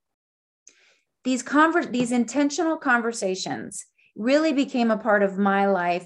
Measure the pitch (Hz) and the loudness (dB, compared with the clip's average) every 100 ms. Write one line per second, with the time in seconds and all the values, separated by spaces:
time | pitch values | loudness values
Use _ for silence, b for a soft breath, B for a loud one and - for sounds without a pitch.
0 | _ _ _ _ _ _ _ b b b | _ _ _ _ _ _ _ b b b
1 | b _ 254 254 - 285 320 339 254 240 | b _ -4 -4 0 2 4 2 0 -2
2 | 240 247 233 277 285 285 330 311 285 240 | 0 0 0 0 0 0 -2 -2 0 0
3 | 226 233 196 185 165 131 - - - _ | 0 -4 -4 -4 -6 -8 -10 -14 -18 _
4 | _ - 226 294 320 269 277 247 233 214 | _ -6 0 2 2 0 -2 0 0 0
5 | 226 208 196 190 202 196 196 185 175 175 | 2 2 2 2 2 2 2 2 0 -2